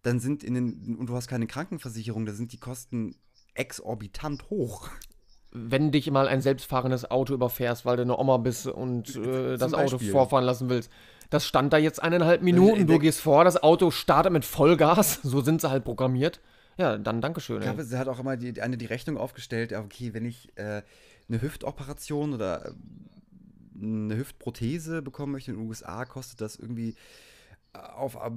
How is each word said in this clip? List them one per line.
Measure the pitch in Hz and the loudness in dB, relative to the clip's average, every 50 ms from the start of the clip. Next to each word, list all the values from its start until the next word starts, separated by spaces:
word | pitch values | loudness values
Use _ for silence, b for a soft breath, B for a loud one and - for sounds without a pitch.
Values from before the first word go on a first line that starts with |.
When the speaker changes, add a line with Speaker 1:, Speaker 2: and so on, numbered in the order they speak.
Speaker 1:
dann | _ 120 120 123 | _ 0 -2 0
sind | 113 127 147 147 - | 0 -2 -4 -4 -4
in | - 123 | -4 -4
den, | 127 123 120 110 78 98 - 120 | -2 -2 -4 -6 -8 -8 -8 -6
und | - 127 117 | -6 -6 -6
du | 120 | -6
hast | 123 120 - | -8 -6 -6
keine | 131 123 117 | -4 -4 -4
Krankenversicherung, | 113 - 135 160 185 - 160 - 127 113 113 113 117 113 107 110 | -4 -4 -8 -8 -8 -10 -12 -12 -12 -12 -10 -10 -8 -6 -6 -6
da | 107 104 | -6 -6
sind | 101 120 117 - | -8 -10 -10 -12
die | - | -16
Kosten | - 123 127 123 - _ - 120 110 92 64 _ _ _ _ _ _ _ _ | -14 -14 -14 -14 -14 _ -6 -6 -6 -6 -10 _ _ _ _ _ _ _ _
exorbitant | - 135 - - - - - 120 110 107 98 _ - - 156 143 139 - - | -8 -8 -8 -8 -14 -8 -8 -8 -8 -8 -12 _ -10 -8 -8 -8 -8 -8 -8
hoch. | 208 208 147 117 95 - - - - - - - - _ _ _ - _ _ - - | -4 -4 -4 -4 -4 -10 -14 -14 -14 -14 -18 -20 -20 _ _ _ -20 _ _ -18 -14
Speaker 2:
Wenn | 120 117 117 120 135 151 151 139 | -12 -6 -2 0 2 2 4 2
dich | 151 131 160 | 2 0 2
mal | 139 139 139 135 | 2 4 4 4
ein | 135 135 | 2 2
selbstfahrendes | 135 139 139 127 - - - 131 123 131 131 123 123 - | 2 2 0 0 -2 -2 -2 0 0 0 -2 -2 -2 -2
Auto | - 127 135 123 139 | -2 -2 0 0 0
überfährst, | 127 123 120 - - 127 120 120 117 - | 0 0 -2 -2 -2 -2 -2 -4 -2 0
weil | 123 123 123 | 0 0 2
du | 123 | 2
eine | 123 123 | 0 0
Oma | - - 135 131 127 | 2 4 4 4 4
bist | 117 120 117 - - 135 | 4 0 -2 -4 -6 -8
und, | - - 123 127 123 120 110 - | -8 -6 -6 -4 -4 -4 -6 -6
äh, | - | -8
Speaker 1:
Zum | 123 107 120 131 131 131 127 131 123 | -6 -4 -2 -2 -2 -2 -2 -2 -2
Speaker 2:
das | 127 - 160 | -2 0 2
Auto | - - 139 131 | 2 2 2 0
Speaker 1:
Beispiel. | 127 117 104 | -2 -2 0
Speaker 2:
vorfahren | 98 139 131 123 - 135 127 | 4 4 4 4 4 2 2
lassen | 127 127 120 127 123 | 2 0 0 0 0
willst. | 127 123 110 - b b b b b b b b | 0 -2 -2 -6 b b b b b b b b
Das | - 147 139 | -2 0 0
stand | - - 139 135 143 156 | 2 2 2 2 6 4
da | |
jetzt | 156 156 156 151 - - | 4 4 4 0 -2 -2
eineinhalb | 165 170 175 170 160 175 - | 0 2 4 6 6 4 6
Minuten, | - 180 175 175 185 202 226 208 | 6 4 8 10 10 8 8 6
Speaker 1:
Äh, | 196 | 6
Speaker 2:
du | 151 165 | 6 6
Speaker 1:
der | 165 | 6
Speaker 2:
gehst | 147 160 151 - | 6 4 2 4
vor, | - 160 147 143 170 | 2 6 6 8 8
das | 180 170 175 - | 8 6 6 6
Auto | 151 165 175 190 170 | 6 6 8 6 2
startet | - - - - 156 143 170 190 175 | 2 0 0 2 4 4 6 4 4
mit | 160 131 | 2 0
Vollgas, | - - - 143 147 175 151 - - - 208 202 - - - | -2 2 4 6 6 8 8 6 6 6 6 4 4 2 -2
<laughs> | - | -4
so | 139 123 139 127 | -2 0 0 2
sind | 135 160 160 | 2 2 2
sie | - 151 | 2 0
halt | 135 135 - | -2 -2 -2
programmiert. | - 120 - 127 131 131 127 135 165 - - b b b b b b b - | -4 -4 -2 0 0 0 2 0 -2 -2 -6 b b b b b b b -2
Ja, | 185 147 110 | -2 0 0
dann | 104 104 110 110 117 | -2 -2 -4 -2 -2
Dankeschön, | 113 139 165 165 139 - 117 107 | -2 -4 -4 -6 -6 -6 -6 -4
Speaker 1:
Ich | 104 127 | -4 -4
Speaker 2:
ey. | 127 | -4
Speaker 1:
glaube, | - 160 | -6 -8
sie | 113 123 127 | -6 -6 -6
hat | 131 131 | -4 -6
auch | 127 120 | -6 -6
immer | 127 135 135 123 | -6 -6 -6 -6
die, | 120 123 113 110 110 | -6 -10 -8 -6 -6
eine | 120 127 117 | -6 -6 -6
die | 117 | -6
Rechnung | 110 110 117 - - 151 117 | -8 -8 -8 -6 -6 -6 -6
aufgestellt, | 110 95 - - - - - 113 117 - - | -6 -8 -8 -14 -14 -8 -6 -6 -6 -4 -6
ja, | 101 107 | -10 -10
okay, | 101 - - 123 120 101 | -10 -14 -12 -12 -10 -8
wenn | 113 113 | -8 -8
ich, | 120 117 - - - _ | -8 -10 -10 -18 -20 _
äh, | - 101 107 104 104 104 b b b b b b b b _ | -12 -8 -8 -8 -8 -10 b b b b b b b b _
eine | 113 113 117 | -4 -4 -4
Hüftoperation | 151 151 - - - 139 - 139 131 147 - - - 151 147 147 151 139 | -4 -8 -8 -10 -10 -10 -10 -12 -12 -12 -14 -10 -6 -4 -4 -4 -4 -4
oder, | 113 107 95 87 76 - - | -4 -4 -4 -4 -6 -8 -12
äh, | - - - - - - - - _ - - _ _ - - - - - - - - - | -16 -16 -20 -20 -20 -20 -20 -20 _ -20 -20 _ _ -20 -20 -20 -20 -20 -20 -20 -16 -10
eine | 98 107 110 110 107 107 107 | -8 -6 -4 -4 -4 -4 -4
Hüftprothese | 110 135 - - - - - 120 - 120 117 143 175 160 160 165 165 147 | -4 -6 -8 -12 -12 -12 -12 -8 -6 -4 -4 -4 -6 -6 -6 -8 -8 -8
bekommen | 139 127 - 147 143 139 | -10 -10 -10 -8 -8 -8
möchte | 135 123 - | -8 -8 -10
in | 117 98 | -10 -8
den | 113 113 | -8 -10
U | |
S | 110 110 - | -10 -12 -12
A, | - 82 110 123 | -12 -10 -10 -10
kostet | - - 131 127 - - _ | -10 -12 -16 -16 -16 -12 _
das | 110 107 - | -10 -10 -10
irgendwie, | - - 110 120 113 117 113 110 b b b b b b b b b b b b b b _ _ | -12 -12 -12 -10 -8 -8 -8 -8 b b b b b b b b b b b b b b _ _
äh, | 95 | -20
auf, | - - - - 131 139 120 | -20 -18 -12 -10 -10 -10 -10
äh, | - - 120 117 | -8 -10 -10 -10